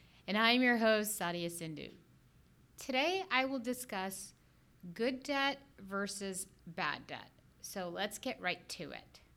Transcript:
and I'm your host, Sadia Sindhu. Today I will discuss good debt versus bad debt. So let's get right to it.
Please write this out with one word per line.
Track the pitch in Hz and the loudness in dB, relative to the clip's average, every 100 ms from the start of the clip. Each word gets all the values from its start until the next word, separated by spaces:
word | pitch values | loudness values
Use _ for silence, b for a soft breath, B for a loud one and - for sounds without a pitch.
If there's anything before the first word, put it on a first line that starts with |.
| B B - | B B -2
and | 208 | 4
I'm | 226 247 | 6 8
your | 247 240 | 6 6
host, | 220 214 208 - | 6 6 2 -2
Sadia | 175 175 170 | -2 -2 -2
Sindhu. | 170 165 147 - - - - _ - - - - - | -4 -8 -8 -10 -14 -20 -20 _ -20 -20 -20 -20 -12
Today | - 254 311 381 370 | -2 2 2 0 2
I | 254 | 2
will | 262 269 | 2 0
discuss | 233 247 - 202 190 196 - b b b b b 180 | -2 -4 -4 -4 -4 -6 -12 b b b b b -10
good | 170 240 254 | -2 -2 -2
debt | 277 277 277 277 - - | -2 0 0 0 -8 -18
versus | 196 196 202 - 196 185 - - - | -6 -4 -2 -4 -6 -6 -8 -12 -10
bad | 165 156 143 - | -2 -2 -2 -6
debt. | 127 - - - _ | -12 -14 -20 -20 _
So | - 202 180 | -12 -8 -6
let's | 175 214 214 | -4 -4 -4
get | 262 - | -6 -4
right | 185 175 - | -4 -4 -8
to | - 147 | -10 -10
it. | - - - - | -12 -14 -20 -20